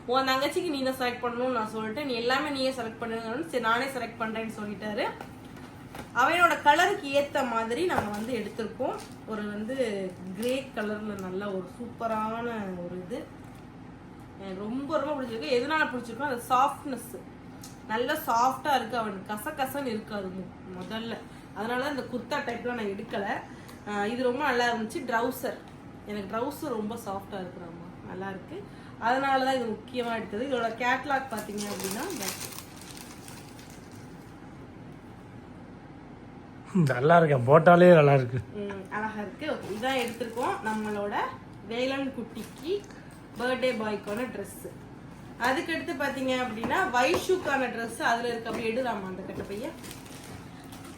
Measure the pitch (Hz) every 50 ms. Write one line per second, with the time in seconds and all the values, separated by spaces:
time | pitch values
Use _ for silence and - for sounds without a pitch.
0 | - - 240 262 262 262 262 269 277 285 - 359 339 349 294 269 262 262 262 -
1 | 254 247 240 240 - 240 240 240 247 262 254 233 220 220 - 220 220 214 214 254
2 | 302 277 247 226 233 240 262 277 294 302 285 269 262 262 254 247 233 220 220 -
3 | 233 226 226 226 226 226 226 262 330 330 - 254 226 226 226 240 262 277 269 254
4 | 233 220 220 - 233 220 220 220 226 226 214 - 208 208 208 185 196 214 208 220
5 | 311 453 453 - - - - - - - - - - - - - - - - -
6 | - - - 226 254 285 330 349 359 339 302 285 - 294 294 320 359 403 403 -
7 | - 277 277 285 285 - - 294 254 247 233 226 226 226 240 277 339 370 311 240
8 | 208 208 208 208 220 226 262 220 196 196 - - 226 - - - 254 311 - -
9 | - - - - - - 220 208 208 208 208 208 214 220 262 269 254 226 208 196
10 | 190 185 180 - 180 185 190 190 226 247 254 269 254 - - 233 208 208 214 208
11 | 214 214 202 190 190 185 180 190 202 202 196 190 180 170 - - 247 214 - -
12 | 233 226 220 220 214 220 226 233 233 240 233 220 202 190 185 180 175 175 180 180
13 | 180 170 226 285 311 - - - - - - - - - - - - - - -
14 | - - - - - - - - 196 196 190 185 208 214 233 262 277 285 320 285
15 | 277 294 302 269 262 233 226 226 277 302 262 240 254 285 311 311 302 - 247 247
16 | 226 226 220 - 277 294 254 233 - - 254 247 269 277 - - - 302 262 226
17 | - - - - - - - - - - - - - - - - - - 214 226
18 | 247 269 302 302 - - 233 226 240 262 254 - - 302 277 254 226 220 247 240
19 | 220 208 190 190 185 - 214 208 - 302 302 - 269 262 - 285 277 254 220 214
20 | 208 - 214 208 190 190 180 190 185 - - - - - 185 180 185 185 220 226
21 | 226 233 220 202 - - - - - - - 185 208 226 247 247 262 294 294 254
22 | 233 - - 247 226 - 294 285 277 - 233 214 202 247 247 240 220 202 196 196
23 | 220 - - 220 196 208 254 330 - - - - - - - - - - 208 202
24 | 202 208 247 240 254 247 240 262 302 285 247 240 240 240 233 226 220 220 - 339
25 | 269 233 240 226 240 262 254 - - 233 196 - - - - - - - - -
26 | - - 208 208 196 185 202 220 240 285 285 - - 302 247 220 208 208 220 214
27 | - 208 190 196 196 - - 196 185 180 - 185 175 170 170 - - - - -
28 | - 208 180 185 190 196 190 185 - - 294 381 415 - - - - - - -
29 | - 226 247 269 269 277 269 269 262 269 269 262 240 226 208 - - - - 254
30 | 240 233 226 226 208 185 202 208 254 285 269 240 226 226 226 226 247 240 254 262
31 | 262 294 277 262 262 - - 214 208 214 202 208 202 208 202 190 190 190 190 220
32 | 277 381 370 247 202 - - - - - - - - - - - - - - -
33 | - - - - - - - - - - - - - - - - - - - -
34 | - - - - - - - - - - - - - - - - - - - -
35 | - - - - - - - - - - - - - - - - - - - -
36 | - - - - - - - - - - - - - - - 190 170 135 127 120
37 | 123 156 170 170 165 156 147 131 120 120 143 165 160 180 175 175 180 180 180 160
38 | 147 143 143 139 127 120 117 131 - - - 214 202 202 196 196 190 185 - 208
39 | 214 214 208 208 208 196 254 - 285 311 262 196 - 165 190 214 220 262 269 262
40 | 240 220 220 - 247 226 - 233 254 302 392 - - 220 220 220 214 214 208 208
41 | 202 208 208 277 466 523 - - - - - - - - 220 240 254 262 269 277
42 | 277 262 262 240 220 - - 233 208 175 175 - - 302 381 403 - - - -
43 | - - - - - - - - 233 247 262 240 240 254 247 214 220 214 208 202
44 | - 214 208 214 254 240 190 202 196 - - - - - - - - - - -
45 | - - - - - - - - 226 247 262 311 320 - 330 294 - - 330 262
46 | 294 269 - 269 262 262 254 254 254 247 214 214 226 - 285 349 381 - - 247
47 | 254 311 359 - - - 381 359 - 294 277 269 262 240 208 220 233 226 214 -
48 | 311 262 233 233 240 240 233 226 226 233 220 226 233 226 220 247 262 240 220 208
49 | 190 190 185 185 190 - - - 143 - 202 208 247 320 - - - - - -
50 | - - - - - - - - - - - - - - - - - - -